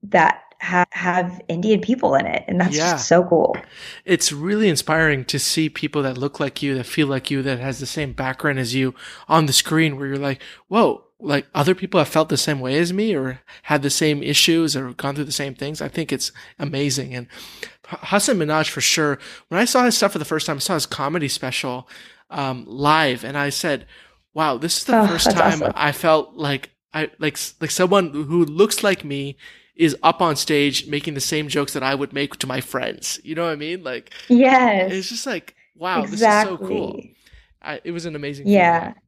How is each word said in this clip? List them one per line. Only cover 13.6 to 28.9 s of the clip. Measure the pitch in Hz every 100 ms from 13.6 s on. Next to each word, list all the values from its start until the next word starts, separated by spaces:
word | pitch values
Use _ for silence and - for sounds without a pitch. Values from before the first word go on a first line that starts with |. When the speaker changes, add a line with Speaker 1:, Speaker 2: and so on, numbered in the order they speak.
Speaker 2:
had | - 151
the | 139
same | - 156 147
issues | 139 147 - 165 165 143
or | 131
gone | 120 139
through | 139
the | 147
same | - 139
things." | 127 139 151
I | 143
think | - 156
it's | 135 - - - _
amazing. | 143 139 143 131 131
And | 123 120 - - - - _ -
H-, | -
Hasan | - 202 240 214
Minhaj, | 151 156 156
for | -
sure, | - - 151 139 - - _
when | 165
I | 240
saw | 262
his | 247 233
stuff | 202
for | 180
the |
first | 147 151 -
time, | 143
I |
saw | -
his | 170 -
comedy | - 143 170 143
special, | - 131 - 139 127 - - - - _
um, | 156 139 131 -
live, | 123 147 156 151 120
and | 113 143
I | 143
said, | 139 170 135 - - - _ _
Wow, | 151 156 -
this | 165 -
is |
the | - 233
Speaker 1:
Oh, | 202
Speaker 2:
first | 165
Speaker 1:
that's | - 185
Speaker 2:
time | - 160
Speaker 1:
awesome. | 147
Speaker 2:
I | - 147
felt | 143 165 156 -
like | - 147 139 - _ _
I, | 156 156 _
like, | 151 147
s-, | - -
like | 160
someone | - 185 202 175
who | 147 147 170
looks | 156 156 220 -
like | 208